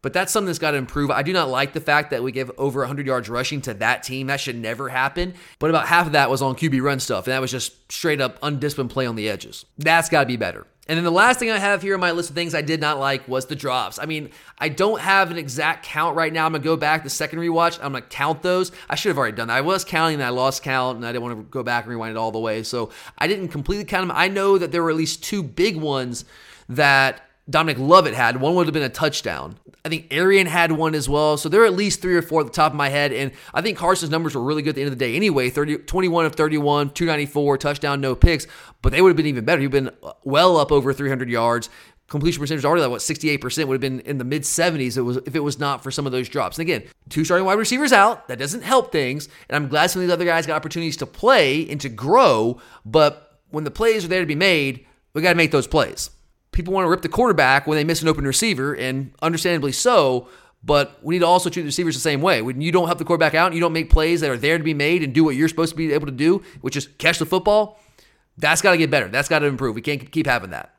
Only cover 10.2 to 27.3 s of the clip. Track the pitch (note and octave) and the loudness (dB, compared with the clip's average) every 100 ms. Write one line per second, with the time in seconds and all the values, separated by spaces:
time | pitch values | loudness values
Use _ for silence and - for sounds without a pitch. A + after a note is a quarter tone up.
10.2 | C#3 A#2+ G2 F2 - _ - E3 F3 E3+ | 2 -2 -4 -6 -18 _ -6 -2 0 4
11.2 | A3+ B3+ A#3 G#3+ G3+ G3 G3 G3 F3+ E3+ | 4 4 0 -2 0 -2 -2 0 0 -2
12.2 | E3+ D3 E3+ D3+ C#3+ D#3 D3+ D3 C3+ C3+ | -4 -4 -4 -4 -2 -2 0 0 -2 -2
13.2 | C3 C3 B2+ D3 C#3 B2+ G2 - D3+ D#3 | -4 -6 -4 -8 -4 -4 -4 -8 -8 -8
14.2 | D3+ - - - D#3 D3 G3 G#3+ F#3+ G3 | -10 -18 -20 -8 -6 0 0 0 0 2
15.2 | F3+ E3+ C#3 B2+ D#3 D#3+ - D#3 E3 D#3 | 2 -2 -8 -4 -2 -4 -6 -2 -2 0
16.2 | D#3+ D#3+ D#3+ D#3 D3+ D#3+ D3+ D#3 D#3 - | -2 0 0 0 -2 0 0 -2 -4 -6
17.2 | D3+ D#3+ E3+ E3 E3+ E3 C#3 C3 - - | -6 -4 -2 2 0 0 -10 -10 -10 -6
18.2 | C#3+ D#3 F3+ F3+ F3+ - - - G#3 C#3+ | -4 -2 0 0 -2 -8 -8 -4 -2 0
19.2 | A#2+ G#2+ A2+ A#2+ D3 F#3+ F#3+ E3 D#3+ D3+ | -2 -4 -2 -2 0 -2 -2 0 0 0
20.2 | B2+ B2 C3 C3 - C3 B2+ A#2 A#2 B2 | -4 0 -2 -2 -4 -2 -2 -4 -8 -6
21.2 | A#2+ A2+ G#2+ C3+ A#2+ A#2+ A2+ A#2 A2+ A2+ | -6 -10 -10 -8 -4 -4 -4 -8 -8 -4
22.2 | A2 A2 A2+ A2 A2 B2 A2 - - - | -4 -4 -4 -4 -4 -6 -6 -10 -20 -6
23.2 | D#3+ G3+ F3+ D3 C#3 G3+ G3+ F#3 F#3 - | -2 -2 -4 -8 -4 -6 -4 -4 -2 0
24.2 | F3+ G3 G3 G3 E3+ E3+ E3 D#3+ D3+ - | 0 0 2 2 2 -2 0 0 -2 -4
25.2 | - G#3 D3 A2 G3 E3 D#3 C3+ B2+ A#2 | -6 -6 -6 0 0 0 -4 -4 -4 -8
26.2 | - - - - - B2 C#3+ C#3 C3+ - | -14 -20 -20 -20 -10 2 4 6 4 0
27.2 | - | -16